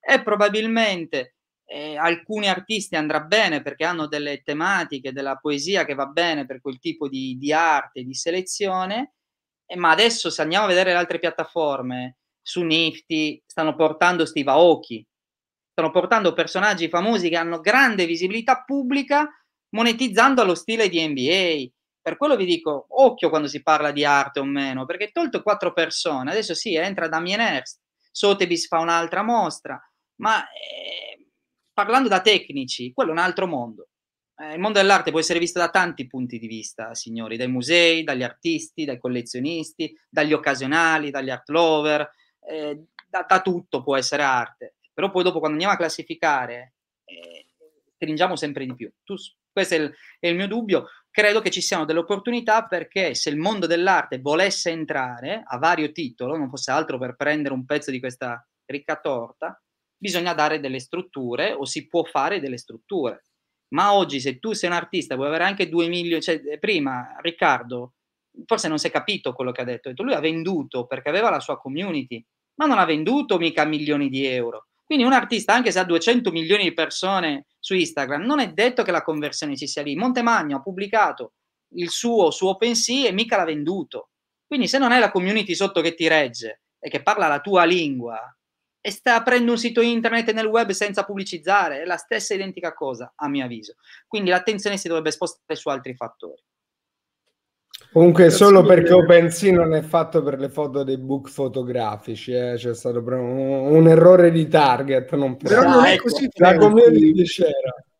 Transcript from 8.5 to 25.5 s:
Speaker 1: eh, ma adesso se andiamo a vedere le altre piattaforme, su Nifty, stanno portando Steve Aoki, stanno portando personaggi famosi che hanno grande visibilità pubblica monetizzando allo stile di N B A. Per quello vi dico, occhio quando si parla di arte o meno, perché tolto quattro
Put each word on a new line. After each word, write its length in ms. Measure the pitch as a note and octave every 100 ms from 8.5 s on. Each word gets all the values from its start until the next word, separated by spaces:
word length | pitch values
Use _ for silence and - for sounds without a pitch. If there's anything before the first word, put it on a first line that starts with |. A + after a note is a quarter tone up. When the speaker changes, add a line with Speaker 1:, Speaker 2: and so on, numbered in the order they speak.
| - G3 F#3 F#3 G#3+ D4 _ _ _ _ _
Speaker 1:
eh, 120 | _ F3+
ma 140 | E3+
adesso 380 | D#3+ A3+ A3+ F3
se 140 | D#3
andiamo 240 | D#3 F3+ G#3
a 20 |
vedere 240 | F3+ F#3
le 60 | F3
altre 200 | F3 E3+
piattaforme, 1000 | E3+ - D#3+ F3 D3+ C3+ B2+ B2+ B2+ - _ _
su 200 | - F#3
Nifty, 800 | E3+ D#3+ E3 D#3+ _ D#3+ D3+ - _
stanno 280 | - D#3
portando 520 | D3 D#3+ D#3 F3 F3+ D#3+
Steve 240 | D#3 C#3
Aoki, 540 | C3+ F3 C#3+ - A2+ - _ _ _ _ _ _
stanno 200 | - G#3
portando 440 | F3+ F3+ A3+ F#3
personaggi 540 | - D#3 F#3 G3+ G3 E3
famosi 400 | F3 G3+ A3+ F3
che 80 | E3
hanno 240 | E3+ E3+
grande 460 | D#3+ B3 C4+ G3+ E3+
visibilità 560 | E3 F#3 A3 A3+ B3+ -
pubblica 640 | C#4 B3+ C#4 C4+ C#4+ D4+ _ _ _ _
monetizzando 680 | G#3 A#3 A3+ B3+ G3 B3+ C4
allo 140 | G#3 F3
stile 320 | - A3+ G#3
di 180 | E3 D#3+
N 80 |
B 140 | C#3 C3
A. 420 | F#3 F3+ D#3 B2+ _ _ _
Per 140 | E3+ E3
quello 180 | D4
vi 100 | B3
dico, 420 | F#3 E3+ D#3+ C#3+ -
occhio 400 | A#3 C4 - E3
quando 180 | D#3 D3
si 160 | C#3+
parla 300 | - D3+ D3
di 120 | C#3+
arte 360 | C#3+ C#3+ C#3 -
o 40 |
meno, 400 | C#3 C#3 C#3 C3
perché 260 | C3 F3+ G#3+
tolto 300 | - E4 F3
quattro 300 | -